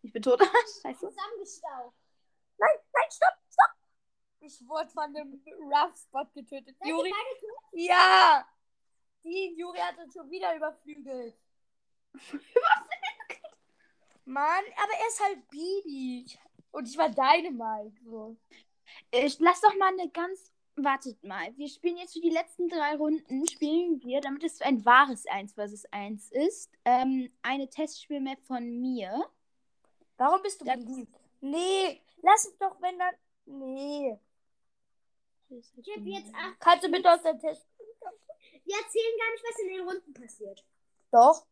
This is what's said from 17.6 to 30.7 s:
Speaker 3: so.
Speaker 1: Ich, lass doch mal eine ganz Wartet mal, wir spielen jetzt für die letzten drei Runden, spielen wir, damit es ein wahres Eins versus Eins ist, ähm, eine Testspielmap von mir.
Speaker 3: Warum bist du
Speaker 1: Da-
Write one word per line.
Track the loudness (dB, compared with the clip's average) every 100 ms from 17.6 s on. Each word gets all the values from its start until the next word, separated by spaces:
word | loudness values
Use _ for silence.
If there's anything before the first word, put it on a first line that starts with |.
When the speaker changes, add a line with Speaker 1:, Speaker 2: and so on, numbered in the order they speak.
| -6 -8 -10 _
Speaker 3:
so. | -18 -14 -14 -18 _ -20 _ _ -20 -20 _
Speaker 1:
Ich, | -2 -2 4
lass | 2 6
doch | 4 4
mal | 0
eine | 0 -6
ganz | -6 -6 -8 _ _ _ -4
Wartet | -2 -2 -6 -14
mal, | -12 -10 -10 -10
wir | -14
spielen | -6 -6 -6
jetzt | -12
für | -4
die | -2
letzten | 0 -4 -6 -4
drei | -2 -2 -2
Runden, | -2 -2 -4 -4 -4
spielen | -4 -2 0 0 -4
wir, | -4 -4
damit | -4 -6
es | -8 -4
ein | 0 2
wahres | 6 6 6 0 -8
Eins | -8 -8
versus | -10 -10 -10 -12
Eins | -10 -10 -12 -6
ist, | -2 -2 -2 -20 _
ähm, | 2 2 2 0 -4 _
eine | -6 -6 -6
Testspielmap | -6 -6 -8 -10 -6 -6 -8
von | _ -8 -6 -6
mir. | -4 -4 -4 -6 -6 _ _ _ _ _ _ _ _ 0
Speaker 3:
Warum | 2 2
bist | 0 -8
du |
Speaker 1:
Da- | -6